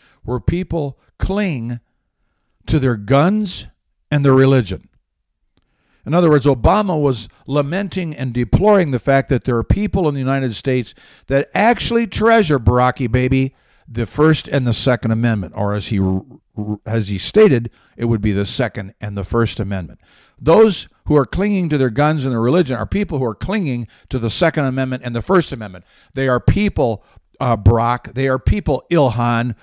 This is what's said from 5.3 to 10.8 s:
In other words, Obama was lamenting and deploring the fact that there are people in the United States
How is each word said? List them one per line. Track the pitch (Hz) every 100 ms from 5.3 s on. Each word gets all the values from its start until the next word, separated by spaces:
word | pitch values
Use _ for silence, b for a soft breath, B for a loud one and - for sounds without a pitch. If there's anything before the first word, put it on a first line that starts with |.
| _ _ _ _ _ _ _ -
In |
other | 170 170
words, | 151 123
Obama | 127 156 202 202 160
was | 143 117 - b b
lamenting | 143 143 180 202 185 170 151
and | 131
deploring | 117 120 - 202 202 160
the | 127
fact | - 135 -
that | 123
there | - 120
are |
people | 110 196 208 196 160
in | 143
the |
United | 131 135 131 104
States | 139 131